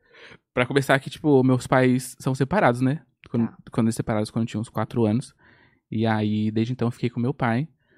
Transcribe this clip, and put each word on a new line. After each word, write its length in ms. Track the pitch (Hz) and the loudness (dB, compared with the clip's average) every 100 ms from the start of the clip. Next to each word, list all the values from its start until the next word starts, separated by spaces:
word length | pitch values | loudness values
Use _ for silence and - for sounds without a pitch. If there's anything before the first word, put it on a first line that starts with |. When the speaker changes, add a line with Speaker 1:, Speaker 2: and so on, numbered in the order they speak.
| _ - - - _ | _ -20 -20 -20 _
Speaker 1:
Pra 120 | - 123 | -4 0
começar 320 | 139 135 139 | 0 2 0
que, 100 | - | -2
tipo, 340 | - 156 135 | -4 4 4
meus 240 | 131 127 - | 6 2 2
pais 480 | 131 127 127 - - | 2 4 2 -2 -8
são 140 | 139 | -6
separados, 480 | 131 135 208 156 120 | -2 -2 2 2 2
né? 200 | 131 156 _ _ - | 0 -2 _ _ -8
Quando, 180 | 120 110 | -4 -4
Speaker 2:
Tá. 100 | - - | -6 -8
Speaker 1:
quando 160 | - 113 | -2 -2
eles 80 | - | -2
separaram, 300 | - 107 107 | -4 -4 -4
quando 120 | 113 | -4
eu 40 | 113 | -4
tinha 140 | 110 | -6
uns 80 | 113 | -8
quatro 360 | 110 110 120 110 | -6 -4 0 0
anos. 280 | 117 - _ _ _ _ _ _ | 0 -4 _ _ _ _ _ _
E 140 | 110 113 | -2 0
aí, 440 | 110 104 107 107 | 0 0 0 -2
desde 220 | 110 117 | -2 -2
então, 140 | 127 120 | -2 -4
eu 40 | |
fiquei 180 | - 120 | -4 -6
com 100 | 123 | -4
meu 140 | 120 | -4
pai. 340 | - 123 117 156 _ _ | -2 -2 -2 -4 _ _